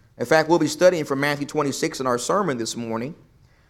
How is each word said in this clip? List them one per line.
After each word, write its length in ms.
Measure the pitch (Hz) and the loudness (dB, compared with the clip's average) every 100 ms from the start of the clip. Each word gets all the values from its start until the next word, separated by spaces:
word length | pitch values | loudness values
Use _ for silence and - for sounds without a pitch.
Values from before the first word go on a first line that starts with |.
| _ - | _ -8
In 80 | 123 | 2
fact, 240 | 160 151 | 2 4
we'll 80 | 170 | 2
be 80 | 151 | 2
studying 400 | - 180 175 147 | 4 4 4 -2
from 140 | 135 | -2
Matthew 260 | 143 143 143 | -2 -4 -4
twenty-six 540 | 151 143 - 156 156 | -2 -2 -2 -4 -2
in 80 | 131 | -2
our 100 | 120 | -2
sermon 400 | - 185 185 127 | 0 0 0 -2
this 180 | 113 117 | -6 -6
morning. 380 | 117 113 131 - _ _ _ _ | -6 -6 -8 -12 _ _ _ _